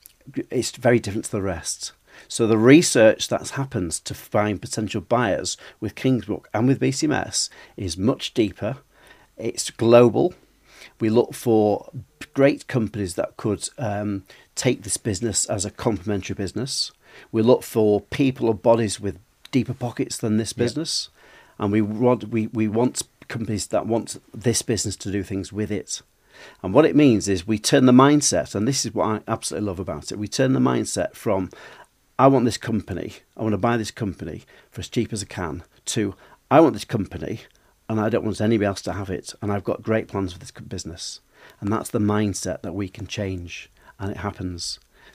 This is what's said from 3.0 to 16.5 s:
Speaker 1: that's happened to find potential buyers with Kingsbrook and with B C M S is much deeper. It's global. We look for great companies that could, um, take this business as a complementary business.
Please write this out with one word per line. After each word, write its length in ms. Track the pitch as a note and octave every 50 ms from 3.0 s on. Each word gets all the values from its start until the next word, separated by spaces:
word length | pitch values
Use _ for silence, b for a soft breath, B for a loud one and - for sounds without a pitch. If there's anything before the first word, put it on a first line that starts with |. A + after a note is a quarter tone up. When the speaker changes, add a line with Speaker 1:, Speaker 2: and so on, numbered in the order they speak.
| A2 A2 - - - -
Speaker 1:
that's 240 | - F2 - -
happened 400 | - - C#3 C3+ - A2 F2 E2 - - -
to 80 | - -
find 480 | - - - - A2+ G#2 G#2 G#2 F#2
potential 400 | - - - - G#2+ G2+ - A2
buyers 560 | E2+ - A#2+ A#2 B2 G#2 F2+ C#2+ - - - B B B B _
with 160 | - G#2+ -
Kingsbrook 520 | - - C3 C3 A#2 G2+ G#2 G#2 - - _ -
and 140 | G#2+ A#2 C3
with 120 | C3+ G#2+
B 120 | B2+ C3
C 140 | C3 - - D3+
M 40 |
S 380 | C#3 G2 - - - - - b b b b b b
is 220 | - G2+ F#2 D#2+ F2
much 360 | F#2 A#2 - - - - -
deeper. 440 | B2+ A2 G2+ F2+ - - G#2+ C3 - - b b b b b b b b b _ -
It's 320 | - A2+ - - - -
global. 640 | - - A2+ A2+ A#2 A#2+ B2 A#2+ G2+ A#2 D3+ F3+ - - _ _ _ b b b b b b b b -
We 100 | - A2
look 240 | G#2+ A#2 - - -
for 580 | - - B2 A2+ A2 G#2+ G#2 G2+ - - - - C3 - - _ - - - -
great 340 | - C3+ C#3+ D3+ D3 - -
companies 480 | - B2+ A2 G2 - G2+ G2+ F2+ -
that 200 | - - - - -
could, 300 | - A2+ G2+ F#2 - - - -
um, 460 | C#3 G#2+ G2+ G#2 G#2+ G#2 G2+ G2 - b b b b b _
take 280 | - - C3 A#2+ - -
this 140 | G2+ - -
business 480 | - A#2+ G2+ F#2 A#2 A2+ F#2+ - -
as 200 | - - G2+ F#2
a 60 | G2+
complementary 640 | - - - B2 A2 F2 F2 G#2 G#2 G2 F2+ - G2+
business. 560 | - G2+ F2+